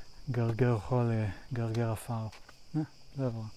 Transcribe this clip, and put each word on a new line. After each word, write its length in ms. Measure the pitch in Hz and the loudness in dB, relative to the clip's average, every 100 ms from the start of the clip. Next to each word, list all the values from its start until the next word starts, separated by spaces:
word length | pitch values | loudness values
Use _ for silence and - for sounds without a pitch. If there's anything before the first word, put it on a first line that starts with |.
| - - - | -8 -8 -2
גרגר 480 | 123 113 110 123 113 | 2 2 4 4 4
חול, 320 | - 123 120 | 2 2 4
אה, 160 | 113 107 - - | 4 2 -2 -6
גרגר 400 | 120 113 113 117 | -2 0 2 2
עפר. 340 | 107 - 113 110 - - - - 156 | 0 -2 -4 -4 -8 -16 -18 -4 -2
אה, 60 | 160 - - 139 | -2 -6 -10 -2
זה 100 | 131 | -2
עבר. 140 | 113 110 | -2 -6